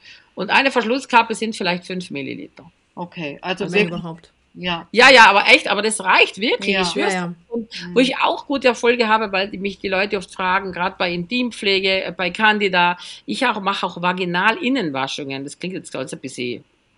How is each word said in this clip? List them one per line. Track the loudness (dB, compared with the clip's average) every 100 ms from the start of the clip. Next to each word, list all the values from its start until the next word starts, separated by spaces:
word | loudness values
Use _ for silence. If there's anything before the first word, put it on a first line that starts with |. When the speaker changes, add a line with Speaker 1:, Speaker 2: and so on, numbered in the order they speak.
| -20 -20 _ -10
Speaker 1:
Und | 2
eine | 2 4
Verschlusskappe | 0 0 -2 2 2 2 -2
sind | -6 -4
vielleicht | -4 -4 -6
fünf | -10 -10
Milliliter. | -10 -10 -12 -16 -20 -20 _ _ -14
Speaker 2:
Okay, | -12 -10 -10 -8
also | -8 -6 -2
Speaker 3:
Also | 0
Speaker 2:
wirklich | 0 -4
Speaker 3:
überhaupt. | -10 -14 -18 _ _ -10
Speaker 2:
Ja. | -6 -6 0
Speaker 1:
Ja, | 6 8
ja, | 10 10
aber | 8 6
echt, | 4 4
aber | -2
das | -2 -2
reicht | 2 2 2 0
wirklich, | -2 -2 0
Speaker 2:
Ja. | 0
Speaker 1:
ich | 0
schwör's. | 0 -2
Speaker 3:
Ja, | -2 -4
ja. | -8 _
Speaker 1:
Und | -10 -10
Speaker 2:
Mhm. | -12 -2 2
Speaker 1:
wo |
ich | 2 0
auch | -2 -4 -4
gute | 0 0
Erfolge | 2 2 2 2
habe, | 2 0
weil | -4 -4
mich | -6 -8 -6
die | -4
Leute | -2 -2 -4
oft | -6
fragen, | -4 0 0 -2
grad | -4 -4 -2
bei | -4
Intimpflege, | -4 -4 -2 -2 -2 0 2 2 0 -2
äh, |
bei | -4 -4
Candida, | 0 2 2 2 2 2 0 -10 -14 -10
ich | -2 -2
auch, | 0
mache | -4 -2 -6
auch | -2
Vaginal-Innenwaschungen. | -2 -2 -2 2 2 2 0 0 -2 -4 -4 -6 -8 -8
Das | -10 -10
klingt | -10 -10
jetzt | -10
ganz | -10 -10
ein | -10
bisschen, | -12 -8 -8 -8 -14 _ _